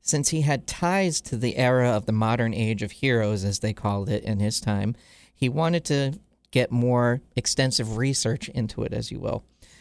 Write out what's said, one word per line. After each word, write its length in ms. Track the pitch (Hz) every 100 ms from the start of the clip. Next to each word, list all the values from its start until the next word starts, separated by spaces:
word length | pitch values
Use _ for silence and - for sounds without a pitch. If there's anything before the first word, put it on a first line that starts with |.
since 280 | - 151 143
he 100 | 160
had 260 | 147 143 -
ties 540 | - 175 190 190 156
to 160 | - 120
the 200 | 120 -
era 340 | 127 127 123
of 160 | 107 -
the 60 |
modern 400 | 110 110 117 113
age 300 | 110 110 104
of 80 | 104
heroes, 540 | - 135 117 107 104
as 160 | 98 98
they 120 | 107
called 360 | 104 104 101 98
it 160 | 104
in 160 | 107 101
his 180 | 104 -
time, 380 | - 101 101 - - - -
he 160 | - 127
wanted 360 | 143 165 170
to 300 | - 143 135 156 _ _ _
get 220 | 127 123
more 480 | 120 123 123 120 127 - -
extensive 600 | - - 131 - 110 110
research 520 | 135 135 117 117 -
into 340 | 127 107 -
it, 100 | -
as 200 | - 113
you 80 | -
will. 240 | - - - _ - -